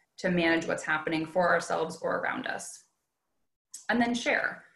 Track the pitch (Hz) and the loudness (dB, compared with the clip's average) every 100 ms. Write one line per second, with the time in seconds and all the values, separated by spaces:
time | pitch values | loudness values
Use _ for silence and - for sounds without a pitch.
0 | _ - 185 180 165 165 170 170 - 156 | _ -4 0 4 4 4 2 -4 -2 -2
1 | - 160 160 185 175 170 - 165 170 175 | 0 -2 0 2 4 4 2 -2 -2 -4
2 | - - - - - - - - _ _ | -2 -2 -2 -4 -4 -6 -8 -14 _ _
3 | _ _ _ _ _ _ _ - - 233 | _ _ _ _ _ _ _ -10 -2 2
4 | 240 240 294 - - - - | 2 0 0 0 0 -6 -18